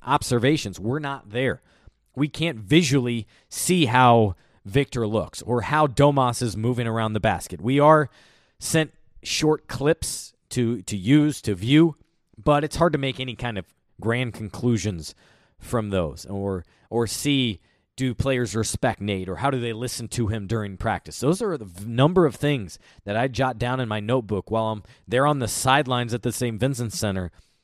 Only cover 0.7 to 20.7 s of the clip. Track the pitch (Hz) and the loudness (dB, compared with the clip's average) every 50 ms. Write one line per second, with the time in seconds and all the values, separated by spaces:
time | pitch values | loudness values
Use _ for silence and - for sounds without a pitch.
0.7 | 92 - 90 110 127 156 151 139 139 131 - 101 107 120 135 123 - - _ _ | -10 -8 -6 -4 -4 -4 -4 -8 -10 -10 -12 -8 -6 -2 -2 -2 -2 -4 _ _
1.7 | _ _ _ - _ _ _ _ - 127 147 151 - - 160 170 143 110 107 92 | _ _ _ -20 _ _ _ _ -4 -2 -2 -2 -2 -4 -4 -4 -4 -6 0 4
2.7 | 143 170 180 127 127 143 123 123 120 117 104 _ _ _ _ - - - - - | 6 6 6 6 2 2 2 0 -2 -4 -6 _ _ _ _ -14 -10 -6 0 2
3.7 | 185 180 156 113 117 127 127 123 120 117 110 101 90 _ _ _ _ _ - 101 | 4 4 4 4 6 6 8 8 8 8 6 4 2 _ _ _ _ _ -10 -2
4.7 | 95 139 139 - - 123 113 104 107 107 82 - - - - - 120 120 104 - | 0 0 0 0 -2 -4 -2 0 0 -2 -2 -4 -10 -12 -6 -4 -2 -2 -2 0
5.7 | 147 156 156 143 113 - 143 143 143 139 131 123 117 - 123 117 87 101 107 120 | 0 2 2 2 4 4 4 6 6 4 2 2 0 -2 -4 -4 -4 -2 -2 -2
6.7 | 127 117 120 117 113 113 113 110 107 107 87 110 98 80 - - 92 78 82 117 | -2 -2 -2 -2 -2 -2 -2 -2 -2 0 0 0 0 0 -4 -10 -10 -6 -2 0
7.7 | 135 143 143 151 156 156 151 - _ - - _ _ _ _ _ _ - - - | 2 6 8 8 8 6 4 0 _ -18 -20 _ _ _ _ _ _ -14 -6 -2
8.7 | - 160 156 - _ _ _ _ - - - - - - 156 156 156 - _ - | 0 0 0 0 _ _ _ _ -20 -16 -10 -6 -4 0 2 2 2 0 _ -10
9.7 | - - 135 147 165 - - - - - - - _ _ _ - - 127 120 113 | -6 -2 0 0 0 0 -2 -8 -8 -10 -12 -16 _ _ _ -8 -2 0 0 0
10.7 | 120 104 - - 107 101 90 107 139 151 147 151 139 - - - 101 87 98 117 | 0 -4 -6 -8 -8 -4 2 4 6 6 6 4 0 -4 -4 -4 -4 -2 0 4
11.7 | 143 151 165 165 147 _ _ _ _ _ _ _ _ - - 151 147 147 147 147 | 6 6 6 4 2 _ _ _ _ _ _ _ _ -4 0 2 2 2 0 -2
12.7 | - - 170 170 147 147 135 135 127 - 131 127 117 - - 120 113 98 87 _ | 0 2 2 2 4 2 0 0 0 -4 -6 -8 -8 -6 -4 -4 -4 -4 -6 _
13.7 | _ _ _ _ _ - 87 107 117 123 127 120 104 - 113 98 - - - 123 | _ _ _ _ _ -6 -2 0 0 0 0 -2 -4 -8 -10 -10 -6 -2 2 2
14.7 | 120 104 87 107 95 82 78 - - _ _ _ _ _ _ _ _ - - - | 2 2 0 -2 -4 -6 -10 -12 -16 _ _ _ _ _ _ _ _ -18 -10 -4
15.7 | - 120 107 104 98 92 85 76 67 78 - - 101 98 98 98 95 90 82 _ | -4 -4 -2 0 -2 -2 -2 -2 -6 -10 -12 -10 -8 -6 -4 -4 -6 -6 -8 _
16.7 | _ _ _ - 107 117 117 104 - - - 143 143 135 127 117 101 - _ _ | _ _ _ -6 -2 -2 -2 -2 -4 -4 0 0 2 2 0 -2 -4 -6 _ _
17.7 | _ _ _ _ _ - 131 127 117 - - 135 135 123 123 107 - 113 107 - | _ _ _ _ _ -4 -4 -4 -2 -2 -2 -2 0 0 -2 -2 -2 -2 -2 -2
18.7 | - - - 123 110 - 101 104 101 95 92 90 92 85 113 139 139 127 117 117 | -4 -2 -2 -2 -2 -2 -4 -4 -4 -4 -4 -6 -6 -2 -2 -2 -2 -2 -4 -6
19.7 | 113 107 123 123 - - 120 107 - - 117 101 113 110 101 92 117 113 107 101 | -6 -6 -8 -8 -8 -8 -10 -8 -4 -2 -2 -2 -2 -4 -4 -4 -4 -4 -4 -6